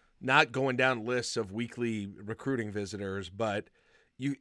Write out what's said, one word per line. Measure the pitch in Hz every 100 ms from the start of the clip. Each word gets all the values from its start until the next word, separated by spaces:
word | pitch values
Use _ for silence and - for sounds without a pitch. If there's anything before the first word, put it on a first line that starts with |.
| _ -
not | 127 143 147
going | 131 135 127
down | 131 120
lists | 113 123 - 120
of | 98
weekly | 107 117 - 120 107 98
recruiting | 98 104 113 135 127 107
visitors, | 104 98 101 98 98 87
but | 95 110 101 - _ _ _ _ -
you, | 139 139